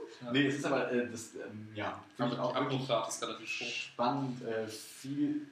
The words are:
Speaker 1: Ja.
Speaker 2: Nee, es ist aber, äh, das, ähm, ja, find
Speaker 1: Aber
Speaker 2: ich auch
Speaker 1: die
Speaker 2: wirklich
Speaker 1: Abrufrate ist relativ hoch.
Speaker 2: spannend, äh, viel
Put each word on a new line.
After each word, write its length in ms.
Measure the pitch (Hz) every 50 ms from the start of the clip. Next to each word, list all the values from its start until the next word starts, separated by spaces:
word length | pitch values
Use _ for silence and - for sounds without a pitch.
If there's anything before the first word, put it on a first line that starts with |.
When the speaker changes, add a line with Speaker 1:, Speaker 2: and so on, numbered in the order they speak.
| - - - -
Speaker 1:
Ja. 100 | 127 120
Speaker 2:
Nee, 140 | 120 139 143 131
es 80 | 139
ist 100 | 143 156
aber, 260 | 156 139 127 120 123
äh, 180 | 127 120 120 107
das, 220 | 110 110 - - -
ähm, 340 | 82 - - 107 107 107 107 107
ja, 300 | 104 101 - - - - - -
find 120 | - 131 120
Speaker 1:
Aber 60 | -
Speaker 2:
ich 60 | -
auch 140 | - - -
Speaker 1:
die 60 | 147
Speaker 2:
wirklich 200 | 139 135 135 127
Speaker 1:
Abrufrate 280 | - 131 120 110 98 95
ist 140 | - - 117
relativ 360 | 113 110 110 113 110 - -
hoch. 40 | 123
Speaker 2:
spannend, 760 | 120 120 - - - - - 120 131 139 135 135 127 120 - -
äh, 240 | 117 110 110 110 107
viel 800 | 110 - - - - - - 131 143 143 147 143 151 147 - -